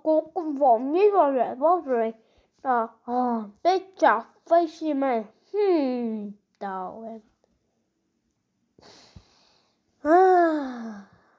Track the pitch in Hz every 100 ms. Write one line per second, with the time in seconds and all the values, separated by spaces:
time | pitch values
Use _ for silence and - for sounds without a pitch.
0 | 311 311 320 381 311 269 277 226 262 330
1 | 415 392 294 262 220 247 302 359 277 240
2 | 226 226 _ _ _ _ 277 240 226 _
3 | - 247 247 233 202 - 339 381 370 -
4 | 302 214 - _ - 339 330 - 311 277
5 | 269 233 208 _ _ 403 403 330 269 247
6 | 240 220 208 202 _ - 202 190 180 226
7 | 226 226 _ _ _ _ _ _ _ _
8 | _ _ _ _ _ _ _ _ - -
9 | _ - _ _ _ _ _ _ _ _
10 | 294 349 370 359 339 311 262 247 226 208
11 | 202 _ _